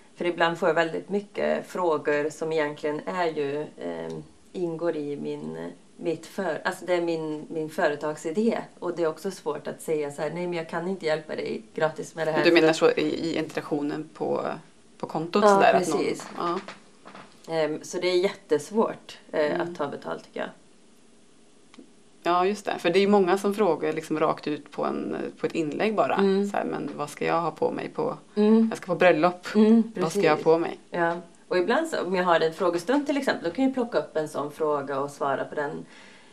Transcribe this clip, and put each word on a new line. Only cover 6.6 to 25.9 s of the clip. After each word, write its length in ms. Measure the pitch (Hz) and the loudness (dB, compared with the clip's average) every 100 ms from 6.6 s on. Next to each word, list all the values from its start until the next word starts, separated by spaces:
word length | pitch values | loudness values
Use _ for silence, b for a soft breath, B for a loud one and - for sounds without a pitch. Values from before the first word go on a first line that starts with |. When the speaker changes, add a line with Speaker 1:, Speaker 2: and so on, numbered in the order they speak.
| 185 | -6
Speaker 1:
alltså 200 | 180 175 | -6 -2
det 80 | |
är 80 | 175 | 0
min, 440 | 170 165 156 151 - | 0 -2 -4 -8 -8
min 200 | 160 156 | -6 -6
företagsidé. 880 | 175 165 147 151 151 165 160 226 165 - - | 0 0 0 -4 -4 -4 0 0 0 -6 -8
Och 160 | 175 170 | -8 -2
det 80 | |
är 40 | 160 | -2
också 240 | 156 202 | -2 -8
svårt 360 | 185 - 151 - | -8 -6 -6 -8
att 140 | - | -10
säga 300 | - 156 147 | -4 -2 -4
så 100 | 143 | -4
här: 80 | 151 | -6
"Nej, 180 | 165 175 | -4 -4
men 60 | 175 | -4
jag 120 | 165 | -6
kan 180 | 175 175 | -6 -4
inte 180 | 190 160 | -4 -2
hjälpa 300 | 156 - - | -2 -4 -6
dig 260 | - - - | -6 -6 -8
gratis 420 | - 156 - - 165 | -2 -2 -2 -10 -4
med 120 | 156 | 0
det 40 | |
här." 120 | 156 | 2
Speaker 2:
Du 60 | 156 | 6
Speaker 1:
För 60 | 165 | 8
Speaker 2:
menar 140 | 156 | 6
Speaker 1:
att 60 | 160 | 6
Speaker 2:
så 160 | 160 | 2
i, 100 | - | 2
i 360 | 151 - 165 156 | 0 -2 -2 -4
interaktionen 720 | 156 - 147 147 147 156 156 | -4 -6 -4 -4 -4 -6 -10
på, 280 | - 151 143 147 160 - - - - | -8 -4 -2 -4 -8 -14 -20 -20 -14
på 100 | - | -8
kontot 360 | 160 165 208 | -6 0 4
Speaker 1:
Ja, 60 | 208 196 | 6 8
Speaker 2:
sådär, 180 | 190 | 8
att 140 | - 175 | 6 2
någon 80 | 185 | 0
Speaker 1:
precis. 280 | - - - - | 0 -4 -8 -6
Speaker 2:
Ja. 220 | 170 180 - - - - - - - - - | -4 -4 -8 -16 -20 -20 -20 -20 -20 -20 -6
Speaker 1:
Ehm, 260 | 160 151 156 | -2 0 -2
så 140 | - 180 | -6 -4
det 100 | 180 | 2
är 100 | 180 | 2
jättesvårt, 1000 | 190 - - 147 147 208 202 - - - - | 2 -2 0 0 2 0 0 -2 -14 -20 -6
eh, 140 | - 147 - | 0 0 0
Speaker 2:
Mm. 60 | |
Speaker 1:
att 140 | 170 - | -4 -4
ta 100 | 143 | -6
betalt, 360 | - 165 160 | -6 -8 -10
tycker 160 | - - | -10 -10
jag. 100 | - - - - - - - - - - - - - - - - - - | -10 -12 -20 -20 -20 -20 -20 -20 -20 -20 -20 -20 -20 -20 -20 -20 -20 -6
Speaker 2:
Ja, 220 | 170 180 185 | 0 2 2
just 200 | 208 - | 0 -4
det. 100 | - | -2
För 100 | 208 | 2
det 100 | 185 | 4
är 20 | |
ju 60 | 202 | 6
många 300 | 208 175 196 | 6 6 2
som 160 | 202 | 0
frågar, 400 | 202 202 147 151 | 2 2 2 0
liksom, 260 | 156 156 156 | -4 -4 0
rakt 280 | 156 151 - | 0 0 -4
ut 240 | 151 - | -6 -8
på 140 | - 151 | -6 -4
en, 300 | - - - - - | -2 -4 -6 -6 -6
på 60 | 160 | -4
ett 100 | - | -2
inlägg 400 | 156 143 208 | -4 0 0